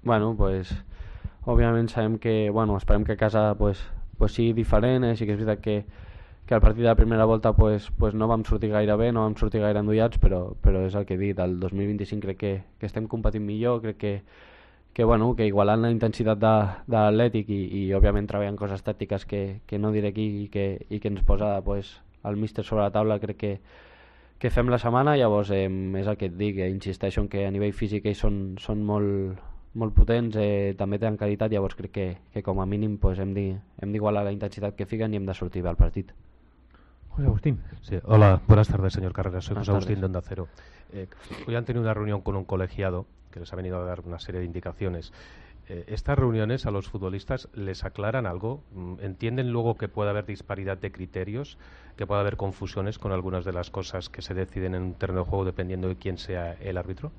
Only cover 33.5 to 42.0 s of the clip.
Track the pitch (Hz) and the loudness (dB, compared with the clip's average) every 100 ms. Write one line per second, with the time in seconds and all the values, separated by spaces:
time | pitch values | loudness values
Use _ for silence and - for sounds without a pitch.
33.5 | 95 - - 101 104 104 104 101 101 101 | -6 -10 -10 -6 -2 0 0 0 -4 -8
34.5 | 101 101 98 98 110 110 104 95 92 87 | -6 -8 -6 -6 -4 -2 -2 -4 -6 -6
35.5 | 92 87 85 87 101 92 - - _ _ | -4 -4 4 2 2 -8 -16 -20 _ _
36.5 | _ _ _ _ _ - - 135 107 151 | _ _ _ _ _ -10 0 0 2 -2
37.5 | 123 - - - 92 - 110 101 92 - | -4 -8 -16 -8 -8 6 8 10 8 8
38.5 | 107 107 98 95 - 95 - 95 90 - | 6 8 2 0 -2 -4 -4 -4 -4 -6
39.5 | 101 101 101 95 101 95 90 - 95 87 | -6 0 0 0 -2 -2 -4 -6 -10 -10
40.5 | - - - - 98 92 - - - - | -16 -20 -20 -16 -14 -14 -16 -18 -14 -6
41.5 | 117 117 120 113 107 | -4 -2 -2 0 0